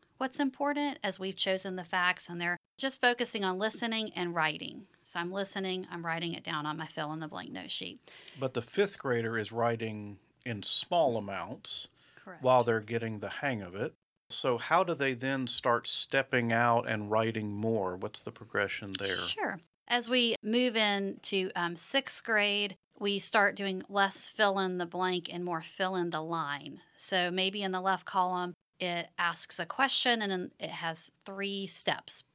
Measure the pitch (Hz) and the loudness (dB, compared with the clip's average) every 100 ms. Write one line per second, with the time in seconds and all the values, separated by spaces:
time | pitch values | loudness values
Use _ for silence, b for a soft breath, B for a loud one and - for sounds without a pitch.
0 | _ - 262 - 277 - 285 285 294 - | _ -6 -4 0 -2 0 0 0 -2 -2
1 | 196 185 190 190 196 190 196 185 170 185 | -4 -4 -4 -2 0 0 -2 -6 -2 2
2 | 180 180 - 175 175 175 _ - 269 - | 4 2 -2 -4 -2 -4 _ -6 -4 4
3 | 247 240 233 220 190 185 214 - 233 220 | 4 4 0 0 0 2 0 0 -2 -2
4 | 214 185 175 170 156 156 - - - _ | -2 -2 -2 2 2 0 -8 -12 -18 _
5 | - 175 175 196 190 196 185 185 - 175 | -10 -6 -4 -2 -4 -2 -2 -2 -6 -6
6 | 165 165 170 - - 156 151 156 156 - | -4 -2 -4 -4 -4 -2 -2 -4 -6 -6
7 | 151 160 156 - 160 92 - - 90 87 | -6 -6 -8 -10 -10 -10 -6 -6 -6 -12
8 | - B B 131 131 123 - - 196 - | -20 B B -6 -4 -2 -2 0 0 0
9 | 135 117 113 113 101 117 117 117 110 107 | 0 0 0 -2 -2 0 2 2 -4 -6
10 | 104 98 _ _ 123 104 - - - 175 | -10 -14 _ _ -8 -4 2 2 4 4
11 | 143 113 98 92 180 - - - - _ | 4 2 -2 -4 -6 -8 -2 0 0 _
12 | B B - 175 127 127 117 113 107 117 | B B -18 0 6 6 6 2 2 -2
13 | 113 107 98 - 143 113 90 95 147 - | -2 -4 -6 -4 -2 -2 -4 -6 -6 -8
14 | _ _ - - 139 117 - 165 175 139 | _ _ -4 0 2 2 4 4 4 2
15 | 135 120 131 135 123 - 127 117 - - | 0 0 -2 0 0 2 4 4 4 0
16 | - 139 131 127 117 113 120 117 120 107 | 2 0 2 2 4 4 4 4 2 -2
17 | 104 110 113 110 104 101 113 110 92 92 | 2 2 2 0 -4 -2 0 0 0 -4
18 | 107 - 107 - 107 104 98 - 101 95 | -6 -6 -8 -12 -4 0 0 -2 -6 -6
19 | 98 90 90 427 359 185 - _ - 240 | -4 -2 -2 -4 -4 -6 -12 _ -2 -2
20 | 226 254 233 - 214 240 247 220 208 202 | 2 2 2 0 0 2 2 4 2 2
21 | 196 - - 196 185 180 170 170 - 269 | -2 -4 -2 0 0 -2 -2 -2 0 0
22 | 269 - - 214 208 202 202 - _ - | 0 -2 2 2 2 0 -2 -6 _ -4
23 | 202 196 - 220 196 - 196 190 - 196 | -2 0 2 4 4 2 -4 -4 -2 2
24 | 196 - - - 208 196 185 180 170 180 | 2 2 -2 2 4 4 0 -2 -4 -2
25 | 185 180 - 175 180 165 165 - 185 190 | 0 0 -4 -6 -4 -4 -6 -2 -2 0
26 | 175 165 160 165 143 143 147 - - - | -2 -2 -2 -2 -2 -6 -8 -16 -16 -8
27 | - 185 175 185 190 208 190 185 190 185 | 0 2 2 2 0 0 -2 0 2 0
28 | - 190 180 180 180 - _ - 180 170 | 0 2 2 2 -2 -6 _ -6 -4 -2
29 | 165 - 175 165 - - 165 - 269 - | -4 -2 0 0 0 -2 -2 2 4 4
30 | 254 226 202 185 180 - 156 165 165 160 | 4 4 2 -2 -4 -8 -10 -6 -6 -4
31 | - - - 196 196 196 190 - - - | -6 -10 -12 -6 -4 -4 -2 0 0 -2
32 | - - - | -2 -8 -8